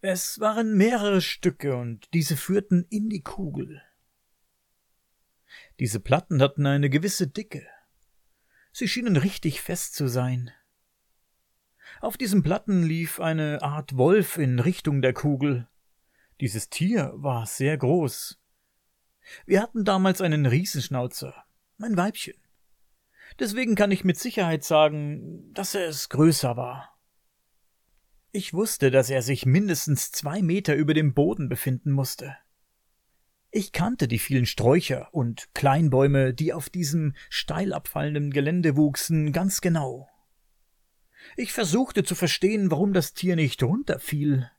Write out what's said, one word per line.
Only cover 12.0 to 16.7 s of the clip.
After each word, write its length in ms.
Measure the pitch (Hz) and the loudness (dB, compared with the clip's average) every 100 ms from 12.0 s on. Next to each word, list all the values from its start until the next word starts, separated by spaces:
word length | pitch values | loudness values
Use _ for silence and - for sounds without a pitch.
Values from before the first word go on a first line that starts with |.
Auf 160 | 220 - | -8 -4
diesen 260 | 240 196 | 2 2
Platten 400 | 147 196 - 185 | 2 -2 0 0
lief 360 | 165 165 165 - | 2 0 -4 -4
eine 440 | 165 160 151 147 | -2 -2 -2 -4
Art 340 | 147 147 147 135 | -4 -6 -6 2
Wolf 400 | 135 208 180 - | 6 6 4 0
in 220 | 135 123 | 0 2
Richtung 420 | 123 185 - 143 | 0 0 -2 2
der 120 | 127 | 2
Kugel. 540 | 123 147 139 143 127 117 _ _ _ _ _ _ _ | 0 -2 0 0 0 -4 _ _ _ _ _ _ _
Dieses 300 | 131 107 | -4 -4
Tier 420 | - | -8